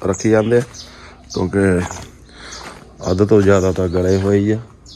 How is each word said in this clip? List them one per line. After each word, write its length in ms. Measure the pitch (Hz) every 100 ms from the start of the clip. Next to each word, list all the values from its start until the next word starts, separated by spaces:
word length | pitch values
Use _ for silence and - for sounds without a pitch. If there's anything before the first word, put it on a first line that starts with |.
| 92
ਰੱਖੀ 240 | 92 110
ਜਾਂਦੇ 280 | 110 107 120
ਆ 20 | 120 - - - - - -
ਕਿਉਂਕਿ 460 | - 90 98 98 90 90 - - - - - - - - - - - -
ਅੱਧ 140 | 90
ਤੋਂ 160 | 101 107
ਜ਼ਿਆਦਾ 300 | 98 98 92
ਤਾਂ 160 | 92 90
ਗਲੇ 320 | 90 92 95
ਹੋਏ 180 | 98 101
ਹੀ 120 | 101
ਆ। 100 | 110 - - -